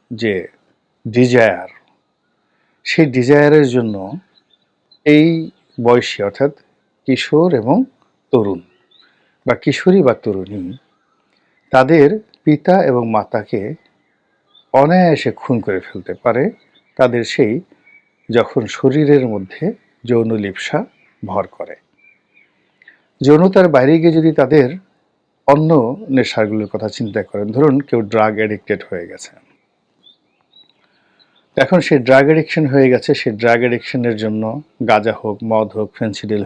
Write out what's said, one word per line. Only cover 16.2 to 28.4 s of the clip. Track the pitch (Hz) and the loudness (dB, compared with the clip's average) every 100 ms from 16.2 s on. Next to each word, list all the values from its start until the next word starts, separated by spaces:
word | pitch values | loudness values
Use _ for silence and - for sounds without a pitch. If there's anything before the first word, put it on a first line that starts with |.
| 123 113 185 - _ _ _ - | -2 0 -2 -6 _ _ _ -2
তাদের | 123 117 | 0 0
সেই | 113 - 113 135 - _ _ _ _ _ - | -4 -2 0 -2 -8 _ _ _ _ _ -4
যখন | 117 107 - 101 | 0 0 -2 -6
শরীরের | - 135 143 147 143 123 | -2 -2 0 2 2 2
মধ্যে | 104 95 - 175 226 _ _ | -6 -10 -8 -8 -8 _ _
যৌন | 117 120 113 110 | -4 -2 0 -4
লিপ্সা | 101 92 - 156 233 _ _ _ | -6 -8 -8 -6 -8 _ _ _
ভর | 98 98 95 | -10 -8 -8
করে। | - - - _ _ _ _ _ _ _ _ _ _ _ _ _ - | -10 -16 -18 _ _ _ _ _ _ _ _ _ _ _ _ _ -4
যৌনতার | 139 156 185 190 180 | 4 4 4 4 4
বাইরে | 139 135 165 | 4 4 2
গিয়ে | 165 | 2
যদি | 160 160 | 2 0
তাদের | 151 131 151 127 185 _ _ _ _ _ _ - | 2 2 4 2 -2 _ _ _ _ _ _ 0
অন্য | 143 156 156 117 131 160 | 2 4 2 0 -4 -4
নেশাগুলোর | 131 117 - 107 107 104 | -2 -2 -2 -2 -2 -6
কথা | 104 107 | -6 -8
চিন্তা | - 113 104 | -8 -8 -6
করেন, | 95 104 104 | -8 -8 -6
ধরুন | 120 151 135 | 0 2 2
কেউ | 139 120 | -2 -4
ড্রাগ | 104 113 107 | -2 -2 -2
অ্যাডিক্টেড | 107 | -2